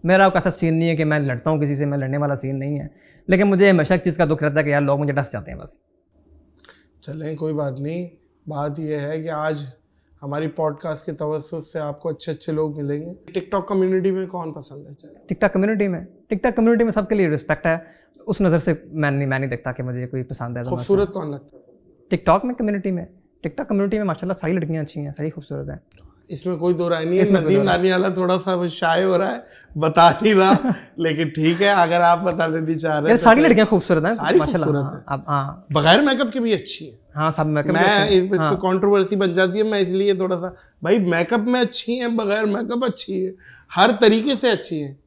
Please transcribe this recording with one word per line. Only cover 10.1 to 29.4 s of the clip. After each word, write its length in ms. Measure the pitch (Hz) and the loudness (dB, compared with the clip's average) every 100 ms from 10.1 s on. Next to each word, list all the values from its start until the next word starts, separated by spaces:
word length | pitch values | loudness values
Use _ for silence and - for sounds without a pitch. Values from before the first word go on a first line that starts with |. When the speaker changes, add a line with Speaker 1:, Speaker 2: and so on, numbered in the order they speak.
| _ | _
Speaker 2:
हमारी 260 | 143 147 160 | -8 -6 -6
पॉडकास्ट 580 | 156 156 147 165 151 - | -2 -4 -4 -8 -8 -10
के 60 | |
तवज्जुह 480 | 147 151 151 147 165 | -8 -6 -6 -8 -12
से 200 | 135 165 | -10 -8
आपको 300 | 147 143 170 | -8 -8 -10
अच्छे 220 | 156 - | -8 -10
अच्छे 200 | 151 - | -10 -6
लोग 300 | 156 156 151 | -4 -4 -4
मिलेंगे। 580 | 143 147 165 185 - 180 | -6 -6 -8 -16 -10 -10
TikTok 260 | 185 196 190 | -4 -6 -2
कम्युनिटी 420 | 196 185 185 185 | 0 2 2 0
में 160 | 185 180 | -2 -6
कौन 240 | 185 160 | -8 -10
पसंद 460 | 151 139 143 143 139 | -12 -16 -20 -20 -20
है? 80 | - - - | -20 -20 -10
Speaker 1:
TikTok 280 | 180 202 | -2 0
कम्युनिटी 340 | 185 202 220 202 | 2 0 0 -2
में, 200 | 170 180 _ _ | -4 -10 _ _
TikTok 220 | 202 262 233 | -2 -2 2
कम्युनिटी 280 | 226 233 | 2 4
में 80 | 233 | 2
सबके 240 | 214 202 214 | 0 -2 0
लिए 140 | 175 | 2
रिस्पेक्ट 380 | 151 - 151 170 | 0 -4 -2 0
है, 180 | 165 165 _ _ _ - | -2 -6 _ _ _ -6
उस 140 | 202 | 0
नज़र 180 | 190 160 | 2 2
से 300 | 175 156 - | 0 -4 -4
मैं 200 | 156 147 | -4 -2
नहीं, 160 | 139 139 | 0 -2
मैं 120 | 131 | -2
नहीं 100 | 135 | -4
देखता 220 | 123 127 | -6 -8
कि 120 | 123 | -8
मुझे 240 | 127 123 127 | -8 -6 -8
कोई 160 | 131 | -8
पसंद 340 | 127 - 120 120 | -8 -10 -8 -8
है 60 | |
तो 60 | 120 | -6
मैं 80 | - | -6
Speaker 2:
खूबसूरत 300 | - 196 202 | 0 0 0
Speaker 1:
उसको 120 | 196 | -4
Speaker 2:
कौन 140 | 156 | -8
लगता 240 | 139 - - | -10 -14 -20
है? 60 | _ _ _ _ _ | _ _ _ _ _
Speaker 1:
TikTok 320 | 185 - 185 247 | -2 2 2 0
में 100 | 247 | -4
कम्युनिटी 360 | 214 202 196 | -4 -2 -4
में, 160 | 180 175 _ _ _ 160 | -6 -8 _ _ _ -10
TikTok 220 | - - | -8 -4
कम्युनिटी 280 | 202 196 214 | -2 0 -2
में 60 | |
माशाल्लाह 340 | 202 156 185 185 | -2 -4 -6 -6
सारी 160 | 160 | -2
लड़कियां 300 | 185 151 160 | -2 -2 -6
अच्छी 160 | 147 151 | -6 -8
हैं, 120 | 143 | -10
सारी 180 | 143 151 | -6 -8
खूबसूरत 400 | 160 143 139 139 | -8 -12 -10 -10
हैं। 320 | 143 _ _ - _ _ | -14 _ _ -20 _ _
Speaker 2:
इसमें 280 | 156 180 170 | -10 -6 -2
कोई 160 | 175 | 0
दो 140 | 170 175 | 0 0
राय 180 | 165 160 | -2 0
नहीं 140 | 185 | 2
है। 60 | 190 | 4
Speaker 1:
इसमें 180 | 190 | 4
कोई 80 | 156 | 4
Speaker 2:
नदीम 120 | 196 | 2
Speaker 1:
दो 40 | 196 | 2
राय 100 | 175 | 2
Speaker 2:
नानी 140 | 185 | 2
वाला 180 | 185 190 | 2 0
थोड़ा 280 | 185 180 185 | -2 0 0
सा 180 | 190 180 | 0 -2
वो 120 | 175 | -2
शाय 340 | - 170 165 | -2 0 2
हो 140 | 190 180 | 2 0
रहा 120 | 190 | 0
है, 140 | - | -6